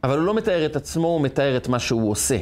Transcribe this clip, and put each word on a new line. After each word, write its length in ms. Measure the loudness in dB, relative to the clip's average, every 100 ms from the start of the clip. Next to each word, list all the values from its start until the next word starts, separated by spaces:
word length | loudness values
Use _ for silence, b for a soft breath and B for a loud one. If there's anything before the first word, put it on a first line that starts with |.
אבל 140 | 0 0
הוא 80 | 2
לא 80 |
מתאר 320 | 0 0 0 0
את 100 | -2
עצמו, 320 | -4 -2 0
הוא 120 | 0
מתאר 360 | 0 0 0 0
את 120 | 0
מה 100 | -2
שהוא 320 | 0 0 2
עושה. 280 | 0 0 -2